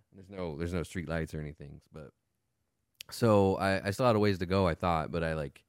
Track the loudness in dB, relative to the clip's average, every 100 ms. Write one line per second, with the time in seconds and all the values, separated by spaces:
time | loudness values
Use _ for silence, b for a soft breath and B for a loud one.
0 | _ -20 -18 -10 -8 -6 -6 -4 -6 -8
1 | -6 -6 -6 -8 -10 -12 -18 -20 _ -20
2 | -20 _ _ _ _ _ _ _ _ _
3 | -18 0 4 6 6 4 0 0 -2 0
4 | 2 4 2 0 0 2 2 2 0 0
5 | -2 -4 -2 -4 -6 -12